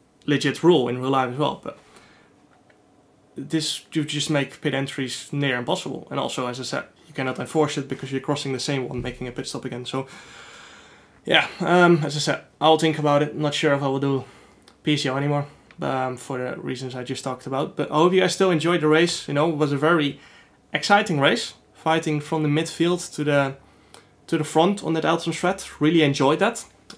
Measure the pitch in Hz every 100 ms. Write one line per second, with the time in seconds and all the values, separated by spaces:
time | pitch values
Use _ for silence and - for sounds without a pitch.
0 | _ _ - 143 143 135 165 165 123 127
1 | 131 135 127 127 139 - - - - -
2 | - _ _ _ _ _ _ _ _ _
3 | _ _ _ - 139 160 151 - - 156
4 | 147 147 - 147 135 - 151 135 135 -
5 | 131 - - 143 143 123 123 - 151 139
6 | - 135 131 - 127 123 123 135 - _
7 | - - 131 127 123 160 147 147 131 135
8 | 131 135 135 143 139 127 - 139 123 127
9 | 123 123 127 117 135 131 123 120 123 135
10 | 135 - - - - - - - - -
11 | - _ - 151 - - 160 180 175 170
12 | 147 147 - - - - 151 156 160 151
13 | 147 143 147 - 147 143 156 139 139 135
14 | 139 135 - - - - - _ - 147
15 | 139 131 143 143 143 - - - 143 135
16 | 127 127 - 131 127 - 135 127 131 127
17 | 123 127 135 127 - 135 156 - 147 151
18 | 175 190 185 - 190 170 156 175 151 156
19 | 170 - - 143 165 151 151 139 156 170
20 | 143 139 - - _ _ _ - - 208
21 | 208 151 139 226 - - _ - - 160
22 | 160 151 147 160 151 151 165 - 170 180
23 | - - 151 143 139 139 _ _ _ -
24 | - _ - 165 151 156 175 202 175 160
25 | 156 165 - 165 175 196 - - 147 170
26 | 147 139 135 160 202 233 - _ -